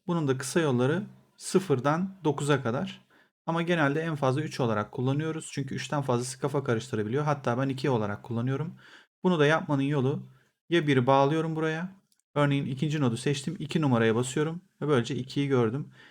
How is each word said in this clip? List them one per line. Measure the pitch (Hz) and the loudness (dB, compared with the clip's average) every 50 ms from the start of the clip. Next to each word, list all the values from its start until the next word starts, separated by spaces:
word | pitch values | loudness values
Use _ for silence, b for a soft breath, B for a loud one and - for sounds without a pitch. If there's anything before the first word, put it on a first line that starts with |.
| _ | _
Bunun | - 175 170 151 139 | -4 -2 0 0 0
da | 131 131 | 0 -2
kısa | 131 - - 175 | -4 -2 0 0
yolları | 165 147 127 120 123 131 156 185 214 - - - _ _ _ | 2 2 2 2 2 2 0 0 -4 -8 -12 -20 _ _ _
sıfırdan | - - - - 185 190 - 143 127 120 143 151 165 190 190 - - - | -16 -6 0 0 0 2 2 0 0 2 0 0 0 -2 -4 -6 -4 -2
dokuza | - - - 147 143 147 139 | -2 -2 0 0 2 2 2
kadar. | 131 120 113 139 185 190 - - _ b b b b b b _ _ | 2 -2 -2 -2 -4 -6 -8 -12 _ b b b b b b _ _
Ama | - 165 165 | -4 -2 -2
genelde | 170 165 180 165 151 139 139 156 | 0 0 2 2 2 2 0 0
en | 160 165 156 | -2 -4 -4
fazla | 147 147 131 127 131 | 0 0 0 0 0
üç | 156 - - - | -2 -4 -2 -2
olarak | 139 113 110 104 104 - | 0 0 0 0 -2 -4
kullanıyoruz. | - - 123 131 139 147 156 160 156 160 160 - | -4 -2 -2 0 0 0 -2 -2 -4 -6 -8 -8
Çünkü | - 151 135 135 196 | -6 -6 -6 -6 -6
üçten | 196 - - 151 147 | -8 -6 -4 -4 -4
fazlası | 131 - 123 120 123 127 - - | 0 0 0 0 -2 -4 -6 -6
kafa | - 139 143 143 135 | -4 -2 -2 -2 0
karıştırabiliyor. | 135 120 110 113 - - 110 104 107 117 143 147 | 0 -2 -2 -2 -4 -4 -4 -2 -2 -2 -2 0
Hatta | 151 143 143 - 127 117 123 | 0 -2 -2 -2 -2 -2 0
ben | 135 135 | -2 -2
iki | 131 131 - 147 | -2 -2 0 0
olarak | 131 113 107 101 101 101 | 0 0 0 -2 -4 -8
kullanıyorum. | - - 117 117 117 127 135 139 151 175 B B B B B B B B _ _ | -8 -6 -4 -4 -2 -2 -2 -4 -4 -6 B B B B B B B B _ _
Bunu | - 185 180 156 | 0 2 4 4
da | 147 | 4
yapmanın | 143 156 160 190 151 147 135 | 4 4 2 0 0 0 0
yolu | 135 139 151 143 123 131 147 131 131 b b b b b b b _ - | 0 0 0 0 0 0 -2 -4 -6 b b b b b b b _ 0
ya | 165 170 160 | 0 2 2
biri | 147 139 127 120 | 4 4 4 4
bağlıyorum | 127 135 135 139 139 156 160 160 160 160 | 6 6 6 4 4 2 0 -2 -2 -2
buraya. | 156 160 156 156 160 175 190 - - _ _ _ _ _ _ - | -2 -2 -2 -2 -4 -6 -8 -10 -16 _ _ _ _ _ _ 0
Örneğin | 147 147 143 139 139 139 | 2 2 4 2 2 0
ikinci | 117 131 - 165 151 147 156 | -2 -2 -2 -2 -2 0 2
nodu | 139 120 113 | 2 0 0
seçtim. | 117 - 147 143 - - - 165 - | 0 0 -2 -2 0 -2 -6 -6 -6
İki | 160 147 - 175 | -8 -4 -2 0
numaraya | 156 139 123 113 113 113 110 | 2 4 4 4 4 4 4
basıyorum | 117 123 131 - 151 151 160 160 180 - _ _ _ | 2 0 0 0 0 0 0 -2 -6 -10 _ _ _
ve | 151 147 | 0 2
böylece | 147 123 117 - 120 | 2 2 2 0 -4
ikiyi | 120 123 131 - 143 143 139 | -6 -6 -4 -2 -2 0 2
gördüm. | 139 123 120 110 117 143 175 B B B B B | 2 2 2 2 0 -4 -6 B B B B B